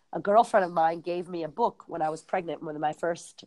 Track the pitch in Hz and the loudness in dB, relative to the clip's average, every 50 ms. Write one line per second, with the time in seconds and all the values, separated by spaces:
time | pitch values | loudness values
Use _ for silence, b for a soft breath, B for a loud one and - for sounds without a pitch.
0 | _ - - 170 156 202 202 226 233 - - 208 185 170 175 170 160 160 170 170 | _ -10 -8 -4 0 6 6 6 6 6 4 2 2 4 2 2 2 2 2 0
1 | 156 180 175 180 175 175 180 170 160 147 139 - 233 202 - _ - - - 165 | -4 -4 -4 -4 -4 -6 -6 -6 -6 -6 -2 0 0 0 -2 _ -16 -10 -6 -4
2 | 156 156 160 160 - - - 190 170 165 147 - 165 160 151 151 156 151 156 - | -2 -2 -4 -6 -6 -4 -4 -4 -2 -4 -8 -8 -8 -10 -6 -4 -4 -4 -4 -2
3 | - 170 170 160 - - - - - | -2 -4 -4 -4 -8 -18 -20 -20 -20